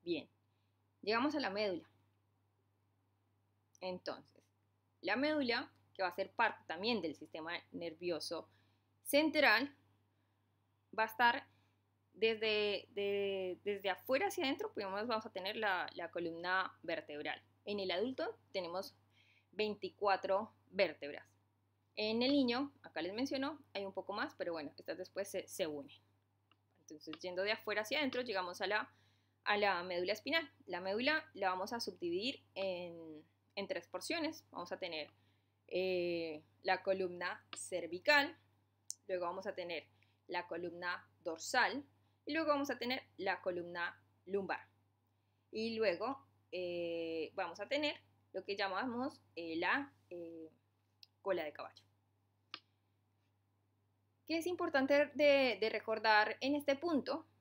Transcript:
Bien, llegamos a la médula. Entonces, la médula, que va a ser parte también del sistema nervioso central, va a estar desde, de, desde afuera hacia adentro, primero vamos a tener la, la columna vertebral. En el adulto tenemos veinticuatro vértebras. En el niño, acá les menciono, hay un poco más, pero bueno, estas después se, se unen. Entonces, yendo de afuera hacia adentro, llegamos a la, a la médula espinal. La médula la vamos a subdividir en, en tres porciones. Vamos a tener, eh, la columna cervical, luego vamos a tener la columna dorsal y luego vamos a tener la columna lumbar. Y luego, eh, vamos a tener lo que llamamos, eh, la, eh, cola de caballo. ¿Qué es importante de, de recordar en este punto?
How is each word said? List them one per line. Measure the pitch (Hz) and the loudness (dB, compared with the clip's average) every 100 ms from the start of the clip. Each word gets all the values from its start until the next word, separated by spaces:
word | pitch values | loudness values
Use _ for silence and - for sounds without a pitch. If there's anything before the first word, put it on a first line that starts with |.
Bien, | 170 160 - _ _ _ _ _ _ _ | -2 -4 -4 _ _ _ _ _ _ _
llegamos | 185 226 277 302 | 0 2 2 0
a | |
la | 233 | -2
médula. | 196 214 175 - _ _ _ _ _ _ _ _ _ _ _ _ _ _ _ _ _ _ _ | 0 0 0 -8 _ _ _ _ _ _ _ _ _ _ _ _ _ _ _ _ _ _ _
Entonces, | 185 180 - 113 - - _ _ _ _ _ _ | -8 -6 -8 -8 -12 -20 _ _ _ _ _ _
la | - 220 | -2 0
médula, | 294 311 254 233 302 _ _ | 2 0 0 0 -2 _ _
que | - | -4
va | 185 | -4
a | 180 | -2
ser | 190 | -6
parte | - 226 - - | 2 2 2 -8
también | 165 208 233 | -4 0 0
del | 165 143 | 0 -6
sistema | 151 165 160 170 - | -12 -10 -6 -8 -8
nervioso | 170 170 160 180 160 - 165 - _ _ _ _ _ | -8 -8 -6 -4 -2 -4 -8 -8 _ _ _ _ _
central, | - 285 311 302 269 220 277 - _ _ _ _ _ _ _ _ _ _ _ 202 | 2 4 4 6 6 6 4 -8 _ _ _ _ _ _ _ _ _ _ _ -2
va | |
a | 220 | -2
estar | - 240 247 - _ _ _ _ _ _ | 6 6 6 -2 _ _ _ _ _ _
desde, | - 220 220 220 214 208 202 - 202 | 2 2 4 2 4 4 0 -4 -2
de, | 202 202 196 196 185 175 | 0 2 0 0 -2 -4
desde | - 202 196 | -4 -2 0
afuera | 185 - 269 392 | -2 0 2 2
hacia | 349 269 | 0 0
adentro, | 269 427 | 0 -4
primero | - 202 190 233 | -4 -4 -2 0
vamos | 220 220 | -2 -2
a | |
tener | 190 185 214 | -6 -4 0
la, | 214 180 147 | 2 2 -2
la | - 170 | -6 -6
columna | 180 170 165 175 190 180 - | -4 -4 -4 0 2 0 -6
vertebral. | 160 160 151 147 151 - _ _ - | -4 -4 -4 -8 -6 -6 _ _ -6
En | 208 | -4
el | 190 | 0
adulto | 175 233 262 330 453 _ | 0 0 -2 -6 -6 _
tenemos | 294 170 180 - _ _ _ _ _ _ | -6 -4 -6 -6 _ _ _ _ _ _
veinticuatro | 185 214 202 185 - 202 190 190 190 220 _ _ | -2 -2 -2 -6 0 2 2 2 0 0 _ _
vértebras. | 185 185 151 143 - - _ _ _ _ _ _ - | 2 2 2 -8 -10 -14 _ _ _ _ _ _ -4
En | 214 226 | -2 2
el | 254 | 4
niño, | 285 254 240 285 - | 4 4 2 -2 -8
acá | - - | -12 -6
les | 170 | -4
menciono, | 208 269 277 277 294 - | -2 -2 -2 -4 -6 -10
hay | 202 196 | -8 -6
un | |
poco | 190 185 | -6 -6
más, | 202 285 - | -4 -4 -4
pero | 175 | -4
bueno, | 165 143 - | -4 -6 -12
estas | 147 160 | -10 -8
después | 185 - 202 | -8 -6 -6
se, | 190 - | -6 -8
se | - 175 | -4 -4
unen. | 147 139 - _ _ _ _ _ _ _ _ | -4 -10 -18 _ _ _ _ _ _ _ _
Entonces, | - 156 - 156 | -20 -16 -12 -8
yendo | 180 180 | -6 -2
de | 196 | 0
afuera | 220 - 208 | 0 0 -2
hacia | 214 285 | 0 0
adentro, | 277 247 | 2 0
llegamos | 247 190 180 180 | -2 -2 -2 -4
a | 190 | 0
la, | 208 254 _ _ _ _ _ | 0 -2 _ _ _ _ _
a | - 208 | 0 4
la | 202 180 | 4 2
médula | 180 175 180 | 0 -2 0
espinal. | 214 - 320 311 _ - | -2 2 0 0 _ -8
La | 180 | -6
médula | 185 208 262 311 - | -2 0 2 2 -2
la | - 190 | -2 0
vamos | 185 196 | 0 -2
a | 233 | -4
subdividir | 226 180 175 170 233 - _ - | -6 -4 -2 0 -2 -4 _ -4
en, | 190 180 175 170 165 151 156 _ _ - | -2 -2 -6 -10 -14 -16 -18 _ _ -8
en | 196 | -4
tres | 180 175 | -4 -6
porciones. | 180 - 330 311 320 - | -10 -4 -2 -2 -4 -12
Vamos | - 175 | -10 -8
a | 185 | -6
tener, | 180 160 147 _ _ _ _ _ - | -6 -6 -8 _ _ _ _ _ -6
eh, | 180 185 180 175 170 165 151 - _ | 0 2 2 2 0 -2 -6 -12 _
la | 185 185 | 0 0
columna | 196 190 185 175 175 214 _ - | 2 0 0 -2 -6 -6 _ -14
cervical, | - 180 165 175 - 294 294 - _ _ _ _ _ - - | -6 -6 -4 -2 6 6 6 -2 _ _ _ _ _ -14 -2
luego | 185 175 | -2 0
vamos | 190 196 | -4 -6
a | |
tener | 185 175 165 - _ _ _ _ | -6 -6 -6 -8 _ _ _ _
la | 175 175 | -6 -4
columna | 170 175 170 175 185 - _ | -6 -6 -6 -6 -6 -8 _
dorsal | - 160 - 254 208 247 - _ _ _ - | -8 -6 0 2 2 0 -8 _ _ _ -4
y | |
luego | 302 311 | 0 2
vamos | 285 285 | 2 2
a | 247 | -2
tener | 240 262 - - | -2 -4 -6 -4
la | 196 185 | -2 0
columna | - 175 175 175 170 - _ _ - | -2 -4 -6 -4 -4 -6 _ _ -4
lumbar. | 196 185 147 - _ _ _ _ _ _ _ _ | -4 -2 -6 -8 _ _ _ _ _ _ _ _
Y | 220 226 226 | -6 -4 2
luego, | 220 170 220 277 - _ _ | 2 2 -2 -6 -12 _ _
eh, | 180 180 175 170 170 165 165 156 | -6 -4 -2 -2 -2 -4 -4 -4
vamos | 196 180 170 | -4 -6 -6
a | - | -2
tener | 277 294 320 _ _ _ | 0 0 -2 _ _ _
lo | 190 190 | -10 -6
que | 202 | -2
llamamos, | 196 185 254 240 262 - _ - | 0 0 -2 -2 -4 -6 _ -10
eh, | 170 160 | -4 0
la, | 180 254 285 _ _ | 2 2 -2 _ _
eh, | 175 170 165 160 _ _ _ _ _ - _ | -12 -12 -12 -16 _ _ _ _ _ -20 _
cola | - 180 | 0 0
de | 151 | 0
caballo. | - - - _ _ _ _ _ _ _ - _ _ _ _ _ _ _ _ _ _ _ _ _ _ _ _ _ | -6 -14 -14 _ _ _ _ _ _ _ -18 _ _ _ _ _ _ _ _ _ _ _ _ _ _ _ _ _
¿Qué | 320 | -2
es | 330 | -2
importante | 349 349 285 269 285 294 262 | -2 2 2 6 6 4 6
de, | 294 277 262 202 | 8 8 6 4
de | 220 | 0
recordar | 220 220 220 214 214 214 214 | 0 -2 0 8 8 8 2
en | 262 | 0
este | 294 285 277 | 0 2 0
punto? | 349 302 - 277 - _ | 2 2 2 -4 -6 _